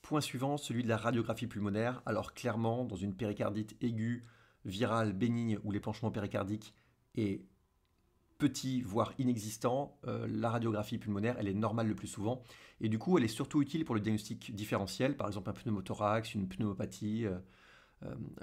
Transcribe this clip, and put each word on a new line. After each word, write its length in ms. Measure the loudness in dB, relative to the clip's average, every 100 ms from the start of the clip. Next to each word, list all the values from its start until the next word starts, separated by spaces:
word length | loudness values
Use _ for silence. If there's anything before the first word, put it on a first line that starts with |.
Point 220 | 0 0
suivant, 340 | 2 0 0 0
celui 260 | 0 0
de 60 | 2
la 80 | 2
radiographie 500 | 4 2 2 -2 -2
pulmonaire. 560 | -2 0 2 0 -2 -2
Alors 260 | -2 -2
clairement, 540 | -4 -2 2 2 2 -2
dans 100 | -2
une 180 | -4
péricardite 640 | -2 -2 0 0 0 -4 -2
aiguë, 420 | -2 0 0 -2 -8 -20 -20 _
virale, 480 | -6 0 2 4 2
bénigne, 460 | 4 2 2 2 0
où 80 | 0
l'épanchement 380 | -2 -2 -2 -2
péricardique 640 | 0 -2 0 0 -4 -6 -20 _ _ _
est 300 | 0 0 0 -6 _ _ _ _ _ _ _ _ 0
petit, 420 | 2 2 -2 -2
voire 320 | 0 0 0 2
inexistant, 800 | 2 2 -2 0 0 0 -2 -8 -6
euh, 200 | -4 -2
la 220 | 0 0
radiographie 480 | 2 2 0 0 -4
pulmonaire, 400 | -2 0 0 0
elle 100 | 0
est 40 |
normale 360 | 2 2 2 0
le 60 |
plus 140 | 0 -4
souvent. 340 | -2 -2 -2 -6 -20 -18 -4
Et 80 | 0
du 100 | 2
coup, 200 | 6 6
elle 60 |
est 40 | 6
surtout 320 | 0 0 2
utile 240 | 2 0
pour 100 | 0
le 60 | 2
diagnostic 540 | 2 0 -2 -10 -8
différentiel, 600 | -6 -2 0 0 0 0
par 120 | 0 -2
exemple 240 | -2 -4
un 20 |
pneumothorax, 800 | -4 -2 -2 -2 0 2 2 0
une 140 | -4 -4
pneumopathie. 800 | 0 -2 0 -4 -4 -2 0 0
Euh, 120 | -2 -6 -20 -20 -20 -20 -14
euh, 100 | -10 -8 -10 -12